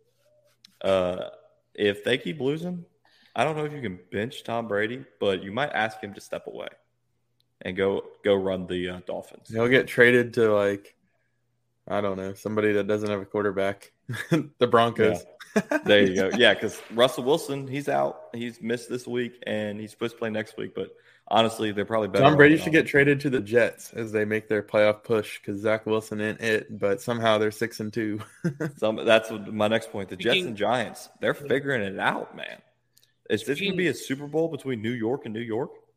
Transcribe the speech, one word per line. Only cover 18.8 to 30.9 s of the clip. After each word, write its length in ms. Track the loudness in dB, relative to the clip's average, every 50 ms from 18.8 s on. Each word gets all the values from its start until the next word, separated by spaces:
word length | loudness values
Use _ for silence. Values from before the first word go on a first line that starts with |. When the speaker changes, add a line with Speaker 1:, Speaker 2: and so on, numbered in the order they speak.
| -4 -6
Speaker 1:
this 180 | -8 -8 -6 -6
week, 340 | -4 -4 -4 -4 -6 -10 -8 -6
and 320 | -4 -4 -4 -4 -6 -8
he's 120 | -10 -12
supposed 220 | -10 -6 -6 -6 -6
to 60 | -4
play 100 | -6 -4
next 280 | -4 -4 -6 -6 -8 -10
week. 160 | -10 -10 -8
But 200 | -8 -8 -10 -10 _ _ _ _ _ -6 0
honestly, 440 | 4 4 4 4 2 -2 -4 -2
they're 140 | -2 -2 -4
probably 220 | -2 0 -2 -2 0
better 140 | 2 6 6
Speaker 2:
Tom 120 | 6 8 8
Brady 180 | 8 8 6
Speaker 1:
off 60 | 4
Speaker 2:
should 120 | 2 0 2
Speaker 1:
not. 100 | 2 2
Speaker 2:
get 40 | 2
traded 320 | 2 2 4 4 2 0
to 80 | 0 -2
the 120 | -2 -2
Jets 500 | -2 2 2 2 2 2 0 -6 -16 -14 -10
as 180 | -8 -8 -4
they 120 | -2 -2 0
make 220 | 0 -2 -4 -2 -2
their 160 | -2 -2 -2
playoff 400 | 0 2 4 4 4 4 0 -2
push 360 | -2 0 0 0 -2 -8 -14
'cause 180 | -10 -8 -8 -4
Zach 260 | -2 0 -2 0 0
Wilson 360 | -2 -2 -2 -2 -4 -6 -4
ain't 180 | -4 -4 -4 -4
it, 360 | -2 0 0 0 -2 -4 -8 -4
but 220 | -2 -2 -2 -2
somehow 360 | -2 -4 -2 0 2 2 4 4
they're 140 | 2 0
six 280 | -2 -4 -6 -6 -6 -8
and 120 | -10 -8 -6
two. 260 | -4 -4 -4 -6 -8 -10 -14 -12 -6 -6
<laughs> 340 | -6 -4 -4 -8 -8 -6 -2
Speaker 1:
Some, 200 | -2 -2 -2 0
that's 320 | 4 6 6 6 4 2
what, 220 | -8 -8 -8 -6 -2
my 140 | 0 0 2
next 240 | 2 0 -2 -4
point. 180 | -10 -10 -10 -10
The 80 | -8 -4
Jets 160 | 0 0 0
Speaker 3:
Speaking 140 | 0 0 -2
Speaker 1:
and 80 | -4 -2
Giants, 520 | 0 0 0 0 -2 -4